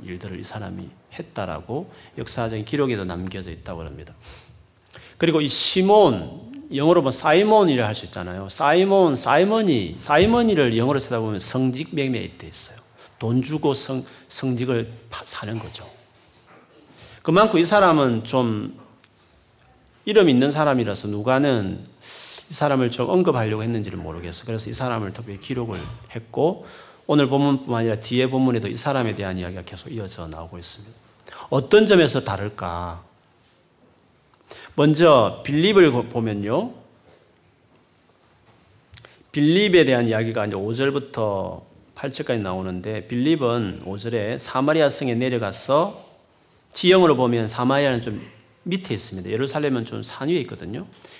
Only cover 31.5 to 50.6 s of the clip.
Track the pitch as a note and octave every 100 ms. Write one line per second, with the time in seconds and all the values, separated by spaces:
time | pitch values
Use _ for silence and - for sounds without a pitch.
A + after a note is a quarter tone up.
31.5 | C3 C3 G#3 G#3+ F#3+ D3 C3 - G2 G#2
32.5 | - F2+ E2+ F2 E2+ - _ _ _ _
33.5 | _ _ _ _ _ _ _ _ _ -
34.5 | - - - D3+ D3+ E3 C#3 G2+ - -
35.5 | D3 F#3+ G3 E3 B2 A#2 A#2+ A2+ G#2 G2+
36.5 | C#3 A#3+ - - _ _ _ _ _ _
37.5 | _ _ _ _ _ _ _ _ _ _
38.5 | _ _ _ _ - - _ _ D3+ D3
39.5 | F3+ G#3 F3+ C3+ B2 A#2 A2 A2+ A2 G#2
40.5 | G2+ G#2 A#2 C3+ C#3 C#3 - G#2+ G2 F#2
41.5 | E2 - _ _ - C#3+ A#2+ D3 A#2 F#2+
42.5 | F#2 F#2 F2+ F#2 G#2+ - A#2+ C#3 D#3+ B2
43.5 | A#2 G2+ F2 D2+ G2+ A2+ A2+ G#2 C3 -
44.5 | C3 C#3+ D#3+ C#3+ - C3+ A#2 B2+ B2 G#2
45.5 | G2 - C#3+ G3 - - _ _ _ _
46.5 | _ _ - F3+ F#3 E3+ B2+ B2 A#2 A2
47.5 | A2+ B2+ C#3 C#3+ A#2+ A2+ G#2+ - - _
48.5 | _ F3+ F#3+ - G#2 - F#2+ F#2 A2 C3+
49.5 | D3+ D3 B2+ A2+ A2+ A2 - C#3 F3 -
50.5 | E2